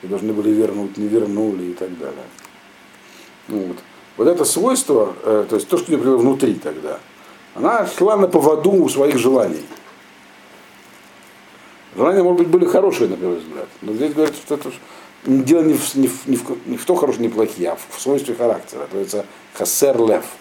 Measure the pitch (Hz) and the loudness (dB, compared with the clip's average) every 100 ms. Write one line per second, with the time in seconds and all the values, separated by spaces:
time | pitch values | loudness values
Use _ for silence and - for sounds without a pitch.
0 | 92 95 107 107 104 107 110 101 98 95 | -6 -6 -4 -2 0 2 0 -2 -8 -6
1 | 104 110 104 101 107 95 90 87 92 87 | -2 0 0 -2 -2 -4 -6 -8 -10 -10
2 | 69 69 62 - - - - - - - | -12 -12 -18 -20 -20 -20 -20 -20 -20 -20
3 | - - - - - 107 92 87 - - | -20 -20 -20 -20 -10 -8 -6 -10 -16 -20
4 | - - 120 175 147 - 220 262 - 135 | -20 0 2 2 0 0 0 0 0 2
5 | 104 - - 107 101 110 - 175 175 151 | 0 -2 0 0 0 -2 0 -2 0 0
6 | 123 131 123 135 131 98 76 76 76 69 | 2 4 4 2 0 -2 -6 -10 -10 -12
7 | - - - - - - 139 233 190 - | -14 -20 -20 -20 -20 -4 0 0 -2 0
8 | 185 214 185 - 147 156 160 196 143 135 | 2 4 4 4 4 4 4 4 2 2
9 | 143 131 117 131 101 78 76 - - - | 2 4 2 2 2 -2 -10 -18 -20 -20
10 | - - - - - - - - - - | -20 -20 -20 -20 -20 -20 -20 -20 -20 -20
11 | - - - - - - - - - 90 | -20 -20 -20 -20 -20 -20 -20 -20 -18 -2
12 | 135 196 180 175 170 180 175 - 196 139 | 2 4 4 4 4 4 4 4 2 2
13 | 110 90 90 87 78 76 - - - 110 | 0 0 -4 -6 -8 -14 -14 -14 -8 -4
14 | 147 147 156 147 - 139 147 127 - - | -4 0 -2 -2 -8 -6 -6 -14 -20 -20
15 | - - - 135 131 170 160 135 - 135 | -20 -12 0 2 4 4 4 2 0 0
16 | 131 - - 123 - 127 - 120 - 180 | 0 -2 -2 -2 -2 -10 -8 -8 -2 0
17 | 143 107 113 107 110 - 85 82 - - | 0 0 -2 0 -2 -2 -6 -6 -12 -10
18 | 127 139 139 110 117 98 - - 73 95 | -2 -2 -2 -2 0 0 -6 -12 -8 -6
19 | 95 104 98 - - - 92 - 139 123 | -6 -6 -8 -14 -20 -8 -4 2 2 4
20 | 113 95 - - | 4 2 0 -18